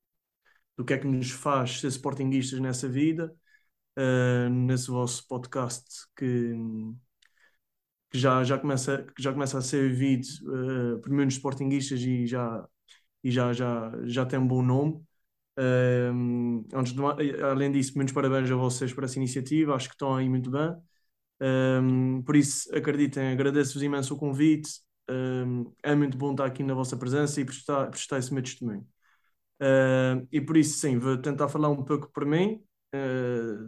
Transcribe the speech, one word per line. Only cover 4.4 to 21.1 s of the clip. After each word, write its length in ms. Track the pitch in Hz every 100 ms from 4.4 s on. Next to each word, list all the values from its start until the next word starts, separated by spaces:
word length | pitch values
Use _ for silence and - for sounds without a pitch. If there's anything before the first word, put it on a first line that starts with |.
| 123
nesse 380 | 123 123 127 127
vosso 360 | 123 123 123 -
podcast 600 | 127 127 135 123 - - - -
que, 400 | - 131 123 117 117 113 110 110 120 - _ _ _ _ _ _ _ _ _ _
que 80 | 131
já, 260 | 135 131
já 140 | 127 135
começa, 440 | 143 131 127 139 139 -
que 60 |
já 100 | 135
começa 240 | 131 135 135
a 40 |
ser 280 | 127 147 135
ouvido, 360 | 127 139 127 135 151 - 131 127 131 120 113
eh, 40 |
por 100 | 135
muitos 260 | 139 139 127
sportinguistas 640 | 139 127 135 139 131 131
e 260 | 127 123 120
já, 420 | 127 117 113 - _ _ _ _ _
e 60 | 127
já, 220 | 123 123
já, 400 | 120 123 117 113 117
já 220 | 120 123 127
tem 120 | 135
um 80 | 127
bom 160 | 127
nome. 400 | 127 131 151 156 - _ _ _ _ -
Ehm, 1080 | 131 127 127 123 123 123 123 120 120 117 110
antes 180 | 131 123
de 80 | 127
ma-, 160 | 143 147 143 - 143
além 220 | 135 139
disso, 200 | 139 131 143
muitos 180 | 135
parabéns 360 | 139 135 135 127
a 60 | 127
vocês 360 | 127 127 127
por 120 | 127
essa 120 | 131 131
iniciativa, 560 | 127 131 127 156 151
acho 140 | 131 -
que 60 |
estão 200 | - 139
aí 140 | 131 131
muito 220 | 127 127
bem. 260 | 139 160 170 - _ _